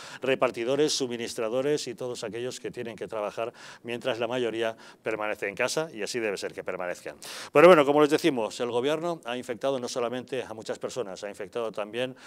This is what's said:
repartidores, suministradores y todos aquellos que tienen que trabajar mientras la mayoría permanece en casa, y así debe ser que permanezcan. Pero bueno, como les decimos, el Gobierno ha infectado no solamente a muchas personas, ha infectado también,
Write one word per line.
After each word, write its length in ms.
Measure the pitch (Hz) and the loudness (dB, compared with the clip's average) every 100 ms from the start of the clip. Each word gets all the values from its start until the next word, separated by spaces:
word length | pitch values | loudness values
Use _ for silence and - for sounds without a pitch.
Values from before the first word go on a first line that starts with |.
| - - | -16 -6
repartidores, 720 | 127 131 127 117 117 139 151 | 0 2 2 0 -2 2 2
suministradores 960 | - 131 120 117 - 110 127 139 151 - | 2 -2 -4 -6 -4 -2 0 0 -2 -4
y 60 | |
todos 300 | 110 127 123 | -8 -8 -8
aquellos 360 | 113 113 123 117 | -8 -6 -8 -8
que 100 | 107 | -10
tienen 240 | 104 117 | -8 -10
que 140 | 104 98 | -8 -8
trabajar 440 | 110 104 - 113 - - - | -4 -4 -4 -6 -8 -20 -16
mientras 340 | 117 120 131 113 | -8 -6 -4 -2
la 100 | 117 | -2
mayoría 480 | 127 117 110 113 113 - - | 0 -2 0 -2 -4 -14 -10
permanece 460 | 120 107 107 101 104 | -6 -2 -2 -2 -4
en 60 | |
casa, 340 | 98 123 - 160 | -2 -2 0 -4
y 100 | 117 | -6
así 180 | 95 123 | -4 -2
debe 160 | 110 95 | -2 -2
ser 160 | 101 | -6
que 100 | 95 | -8
permanezcan. 540 | 90 92 90 85 - 73 - - - | -8 -6 -4 -6 -10 -14 -14 -14 2
Pero 140 | 147 170 | 10 12
bueno, 180 | 165 | 12
como 160 | 139 143 | 10 6
les 100 | 147 | 6
decimos, 500 | 160 170 127 104 - | 6 2 2 -2 -4
el 100 | 120 | -2
Gobierno 500 | 117 131 156 170 165 | 0 0 -2 -4 -6
ha 120 | 117 123 | -6 -8
infectado 440 | 120 113 135 135 | -6 -4 -2 -2
no 80 | 120 | -4
solamente 540 | 131 120 123 120 131 | -4 -4 -4 -6 -8
a 120 | 101 | -8
muchas 240 | 110 107 117 | -10 -8 -8
personas, 460 | 113 127 104 90 | -6 -6 -8 -6
ha 40 | 101 | -10
infectado 440 | 98 95 123 110 | -10 -8 -6 -6
también, 440 | 104 104 113 127 127 | -6 -6 -4 -4 -6